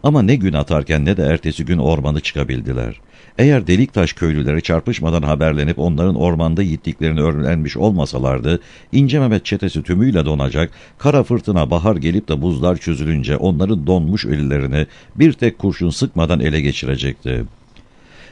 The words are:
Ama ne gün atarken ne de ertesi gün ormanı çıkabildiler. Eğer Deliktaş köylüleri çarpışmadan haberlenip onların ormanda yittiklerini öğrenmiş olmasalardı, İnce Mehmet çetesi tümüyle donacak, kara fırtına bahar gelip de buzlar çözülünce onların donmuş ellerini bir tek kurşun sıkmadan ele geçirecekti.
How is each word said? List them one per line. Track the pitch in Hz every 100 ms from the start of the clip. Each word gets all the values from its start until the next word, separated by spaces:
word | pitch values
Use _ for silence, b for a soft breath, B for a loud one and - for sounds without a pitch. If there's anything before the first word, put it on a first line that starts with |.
Ama | 143 147
ne | 101 135
gün | 95
atarken | 73 73 78 73 78
ne | 71 104
de |
ertesi | 71 80 - 73
gün | 69 87
ormanı | 69 80 69 73
çıkabildiler. | - 71 64 64 53 62 57 57 b b b -
Eğer | 131 139 87
Deliktaş | 90 135 - 82
köylüleri | - 85 76 67 78
çarpışmadan | - 82 - - 80 82
haberlenip | 73 76 78 76 73 -
onların | 85 76 90
ormanda | 67 85 80 82 82
yittiklerini | 98 78 - 80 80 78
öğrenmiş | 78 76 67 82 73 60
olmasalardı, | 101 92 69 65 65 65 64 87 B B B
İnce | 123 139 151
Mehmet | 131 107
çetesi | - 101 95 78
tümüyle | - 90 127 95
donacak, | 76 76 69 69 82 B B B
kara | 147 143
fırtına | 117 120 - 92 73
bahar | 85 92 95
gelip | 73 92 -
de | 76
buzlar | 85 73 82 90
çözülünce | - 76 76 80 64 73
onların | 92 78 95 104 73
donmuş | 92 78 104
ellerini | 53 73 71 71 67 69 73 B B -
bir | 156
tek | 131 117 -
kurşun | 101 87 87
sıkmadan | 80 135 - 80 82
ele | 65 76
geçirecekti. | 71 69 64 65 67 67 64 62 58 - _ - b b b b b